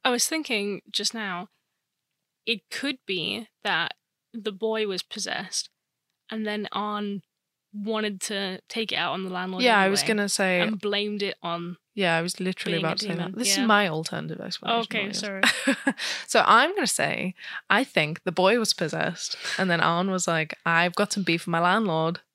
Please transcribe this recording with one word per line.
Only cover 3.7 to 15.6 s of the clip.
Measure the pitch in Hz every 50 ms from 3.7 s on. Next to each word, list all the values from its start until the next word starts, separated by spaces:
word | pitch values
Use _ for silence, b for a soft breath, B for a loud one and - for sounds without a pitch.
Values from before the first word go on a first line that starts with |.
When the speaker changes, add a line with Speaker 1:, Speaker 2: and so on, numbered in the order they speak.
| 185 160 170 - - _ _ _ _ _ _ _ -
Speaker 1:
the | 233 196 220
boy | 196 180 220 220 220 220 214
was | 202 190 180 -
possessed | _ - 226 180 - - - 208 180 - - - - _ _ _ _ _ _ _ _ _ _ _ -
and | 226 220 214
then | 214 208 214 208 -
Arn | - 196 208 208 208 208 208 202 202 196 - _ _ _ _ _ _ _ _ _ -
wanted | 208 202 220 220 214 214 214 208 185
to | - - 220 196 196 190 185 - _ _
take | - 233 226 -
it | -
out | - 170 170 139
on | 185 190
the | 190
landlord | 180 180 185 185 185 185 254
Speaker 2:
Yeah, | 247 226
I | 202 190 190
was | 196 202
Speaker 1:
anyway | - - 220
Speaker 2:
gonna | 208 202 202
say | - - 196 185 180 180
Speaker 1:
and | 175 214 220 190
blamed | - 208 202 202 202 208 208 208
it | 202 196 - _ -
on | 175 170 170 175 175 175 - _ _ _
Speaker 2:
Yeah, | 208 196 175 165
I | 165
was | 165 180 - -
literally | 185 180 185 - - - 170
Speaker 1:
being | 165 160
a |
Speaker 2:
about | 160 - -
to | -
say | -
that. | 170
Speaker 1:
demon, | 170 170 180 196
Speaker 2:
This | 220 247 - 294
Speaker 1:
yeah. | 294 -
Speaker 2:
is |
my | 220 214 202 208 180
alternative | 156 156 160 - - 165 160 160 160 -
explanation, | - 185 185 - - - - 233 226
Speaker 1:
Okay, | - - 220
Speaker 2:
not | 196
yours. | 196 202 180
Speaker 1:
sorry. | 208 208 196 190 190 233 - -